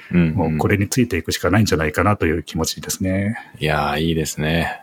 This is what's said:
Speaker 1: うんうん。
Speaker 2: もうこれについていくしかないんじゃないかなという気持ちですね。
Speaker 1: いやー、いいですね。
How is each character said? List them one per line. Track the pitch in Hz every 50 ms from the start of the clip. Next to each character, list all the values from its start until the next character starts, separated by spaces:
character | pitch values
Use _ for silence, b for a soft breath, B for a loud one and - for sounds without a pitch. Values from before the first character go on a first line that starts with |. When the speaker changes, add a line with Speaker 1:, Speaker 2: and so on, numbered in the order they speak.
| B B
Speaker 1:
う | 90 87
ん |
う | 85
ん。 | 80 76
Speaker 2:
も | 82 80 80
う | 80 78
こ | - 98
れ | 101
に | 98 101 -
つ | - 131
い | 117 -
て | 95
い | 82
く | - -
し | - -
か | - 87
な | 95 113
い |
ん | 104
じ | - 92
ゃ | 78
な | 80
い | 76
か | - 95
な | 90 104 104
と | - 90
い | 82
う | 80 82
気 | - - -
持 | 80 80
ち | - - 76
で | - -
す | - - 98
ね。 | 95 92 98 101 104 117 B B B B -
Speaker 1:
い | 76
や | 76 76 73 73 71
ー、 | 73 76
い | 82 82
い | 80
で | 80 78
す | - - -
ね。 | 76 78 82 82 80 - - -